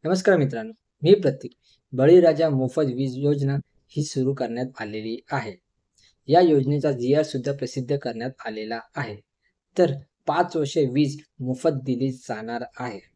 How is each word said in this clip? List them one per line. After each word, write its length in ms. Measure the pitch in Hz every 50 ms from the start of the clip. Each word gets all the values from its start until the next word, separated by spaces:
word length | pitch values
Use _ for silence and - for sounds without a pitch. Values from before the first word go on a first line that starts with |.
| -
नमस्कार 300 | 160 180 185 185 208 190
मित्रांनो, 360 | 165 143 139 143 113 110 110 - _ _ _ _ _
मी 120 | 143 160 202
प्रतीक. 360 | 208 180 139 - - - - _ _ _ _ _ _ _ _
बळीराजा 560 | 131 127 131 147 175 180 175 165 156 147 165 160
मोफत 420 | 143 131 131 123 - 160 156 135 120
वीज 200 | 127 139 131 123 131
योजना 360 | 143 143 147 143 139 139 139 143 - _ _ _ _ _
ही 100 | - 151
सुरू 300 | 147 - - 143 127 131 139
करण्यात 460 | 139 131 113 117 120 127 127 - -
आलेली 360 | 113 104 107 110 107 110 113 120 _ _
आहे. 240 | 156 131 107 110 92 _ _ _ _ _ _ _ _ _ _ _ _ _ _ -
या 120 | 143 175
योजनेचा 500 | 180 170 156 139 131 135 147 147 135 151
जीआर 300 | 135 120 120 127 143 151
सुद्धा 300 | 151 151 - 131 117 143
प्रसिद्ध 440 | 139 139 131 120 - 135 123 120 143
करण्यात 500 | 139 - 120 113 113 117 131 131 _ -
आलेला 320 | 117 110 107 110 110 117 113 - _ _
आहे. 200 | 151 131 110 104 101 _ _ _ _ _ _ _ _ _ _ _
तर 160 | - 180 160 139 139 - _ _ _ _
पाच 300 | - 147 170 180 180 -
वर्षे 280 | 160 147 139 - 165 147
वीज 300 | 123 123 143 147 135 147 147 - _ _ _
मोफत 420 | 131 127 127 127 - 165 147 131 123
दिली 240 | 135 127 120 135 135
जाणार 520 | 127 - - - 117 107 113 113 117 117 123 - _ -
आहे. 220 | 127 113 104 98 - _ _